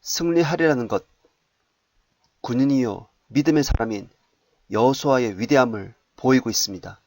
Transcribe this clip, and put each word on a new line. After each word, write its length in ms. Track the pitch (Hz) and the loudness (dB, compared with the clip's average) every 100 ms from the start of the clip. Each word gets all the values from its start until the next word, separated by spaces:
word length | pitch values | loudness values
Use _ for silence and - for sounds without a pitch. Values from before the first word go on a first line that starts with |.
승리하리라는 880 | - - 170 170 160 165 165 135 117 | -10 -6 0 0 0 2 2 0 -2
것, 160 | 107 - _ _ _ _ _ _ _ _ _ _ _ _ _ | -4 -6 _ _ _ _ _ _ _ _ _ _ _ _ _
군인이요 640 | - 120 139 135 123 98 - _ _ | -6 0 2 2 0 -4 -12 _ _
믿음의 360 | 120 147 156 | -2 2 2
사람인 460 | 139 - 113 107 - _ _ _ _ _ _ | 2 -2 -2 -6 -10 _ _ _ _ _ _
여호수아의 720 | 107 123 135 151 131 120 95 | 2 2 2 0 0 0 -4
위대함을 540 | 120 143 123 110 98 - _ - | 0 2 2 -2 -12 -18 _ -6
보이고 340 | 131 131 117 | 2 2 2
있습니다. 500 | 104 - 95 85 - | -6 -6 -8 -14 -20